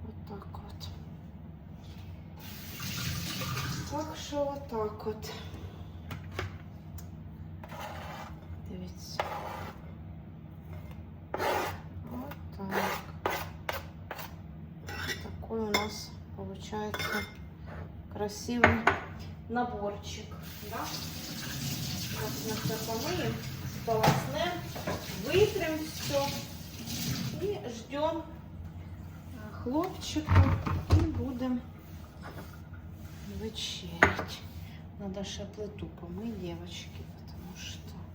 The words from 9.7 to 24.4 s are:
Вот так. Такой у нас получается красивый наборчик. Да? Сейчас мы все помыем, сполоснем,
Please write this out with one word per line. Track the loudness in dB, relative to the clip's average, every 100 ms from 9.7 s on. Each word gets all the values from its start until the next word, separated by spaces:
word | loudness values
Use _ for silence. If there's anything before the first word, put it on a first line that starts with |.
| -8 -10 -10 -10 -10 -10 -10 -10 -12 -10 -10 -8 -10 -10 -10 -6
Вот | 0 4 4 2 -4 -6 -8 -6 -6 -6 -6 -8 -4
так. | 0 4 4 2 -4 -2 0 0 -2 -6 -4 -4 -4 -10 -8 -8 -8 -8 -10 -8 -10 -10 -6 -4 -2 -2
Такой | -4 -6 -2 2
у | 4
нас | 4 2 -2 -6 -8 -10 -6
получается | -6 -4 -2 -2 0 0 2 2 0 -6 -12 -10 -10 -8 -8 -8 -8
красивый | -2 -2 -2 0 8 10 10 6 6 -2 -8 -8 -8 0
наборчик. | 2 2 2 -2 -2 -6 -6 -6 -8 -8 -8 -6
Да? | -4 -2
Сейчас | -2 -4 -4 -6 -4 -4 -2 0 0 0 -2 0 0 0 0 0
мы | 2
все | 2 2 2
помыем, | 0 2 2 2 0 -2 -4 -4 -2
сполоснем, | 4 8 10 8 4 2